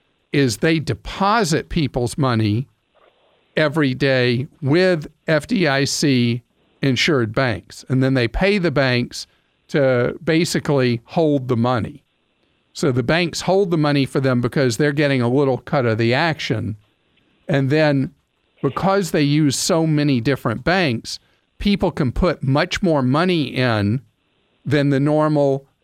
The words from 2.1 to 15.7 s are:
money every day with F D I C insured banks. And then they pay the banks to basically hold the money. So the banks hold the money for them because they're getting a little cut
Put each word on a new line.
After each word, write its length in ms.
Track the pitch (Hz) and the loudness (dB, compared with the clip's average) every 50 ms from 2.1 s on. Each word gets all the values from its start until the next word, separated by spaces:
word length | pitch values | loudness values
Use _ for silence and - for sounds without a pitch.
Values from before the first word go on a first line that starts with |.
| - | -2
money 500 | - 123 131 117 110 110 104 104 117 135 - _ _ _ _ _ _ _ _ _ _ _ _ _ _ _ _ - | -2 -2 0 0 0 2 0 0 -2 -4 -6 _ _ _ _ _ _ _ _ _ _ _ _ _ _ _ _ -2
every 360 | 160 156 151 135 160 147 131 127 | 0 0 0 0 0 0 0 0
day 540 | 127 143 135 131 127 123 123 120 117 127 - _ - | 0 0 0 2 2 2 2 0 -2 -4 -6 _ -6
with 460 | 151 131 147 180 185 185 180 156 147 - _ _ - | -2 0 2 2 4 2 2 0 -4 -10 _ _ -4
F 200 | - 160 151 - | 0 0 0 0
D 200 | - 247 208 180 | -2 -2 0 0
I 180 | 147 135 139 143 | 0 0 0 0
C 580 | 131 - - - 143 131 123 120 120 117 120 - _ _ _ _ _ _ - | -2 -2 0 0 2 2 2 2 0 0 -2 -6 _ _ _ _ _ _ -4
insured 520 | - 139 127 113 - - 156 131 117 107 110 | -2 -2 0 0 0 0 2 0 0 0 0
banks. 520 | 139 135 123 104 90 - - - - - - | -2 0 0 -2 -4 -8 -16 -20 -16 -6 -2
And 140 | 135 131 131 | 0 0 2
then 100 | 131 135 | 2 2
they 140 | 131 120 | 0 0
pay 300 | 113 - - 180 202 208 | 0 0 0 0 2 0
the 140 | 208 170 170 | 2 0 0
banks 560 | 127 147 135 131 123 120 123 - - - - _ _ _ _ _ _ _ _ - | 0 0 0 2 0 0 -2 -4 -8 -14 -16 _ _ _ _ _ _ _ _ -4
to 480 | - 156 135 131 131 120 123 139 - - - | -2 0 2 2 2 2 0 -2 -4 -6 -4
basically 760 | 160 160 160 175 - - 160 - - 147 135 127 123 120 120 - | -2 0 0 0 0 -2 -4 -2 0 0 2 2 0 0 -2 -6
hold 420 | - - 175 160 151 147 139 123 | -6 -2 0 2 2 2 0 0
the 100 | 123 127 | -2 0
money. 460 | 113 117 123 127 113 - - 147 - _ _ _ _ _ _ _ _ _ _ _ _ _ _ - | 0 0 0 0 -2 -4 -6 -10 -16 _ _ _ _ _ _ _ _ _ _ _ _ _ _ -8
So 180 | - - 147 | -2 -2 0
the 120 | 123 127 120 | 0 0 0
banks 380 | 120 156 170 180 165 - - | 0 0 0 0 -2 -4 -4
hold 300 | - - 185 196 202 175 | -2 0 2 2 2 0
the 60 | 175 | 0
money 280 | 160 147 147 143 143 135 | 0 0 2 2 0 0
for 140 | 123 - 151 | 0 -2 -2
them 220 | 131 135 127 123 | 0 0 0 0
because 360 | 120 123 - 160 135 127 110 | 0 -2 0 0 0 0 0
they're 140 | - 151 147 | 0 0 0
getting 300 | 147 147 151 143 139 127 | 2 0 0 0 2 0
a 80 | 120 120 | 0 0
little 280 | 123 143 143 135 127 | 2 2 2 2 0
cut 280 | 117 - - | -2 -4 -4